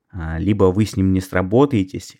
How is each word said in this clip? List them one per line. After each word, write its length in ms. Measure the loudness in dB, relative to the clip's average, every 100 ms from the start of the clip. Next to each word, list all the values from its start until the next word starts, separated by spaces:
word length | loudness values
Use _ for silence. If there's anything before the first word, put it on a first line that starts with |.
| _
а, 260 | -12 -8 -4
либо 280 | -2 2 2
вы 200 | 2 -2
с 100 | 0
ним 160 | 0
не 80 | 0
сработаетесь, 960 | -2 -4 0 2 2 2 -2 -6 -14 -12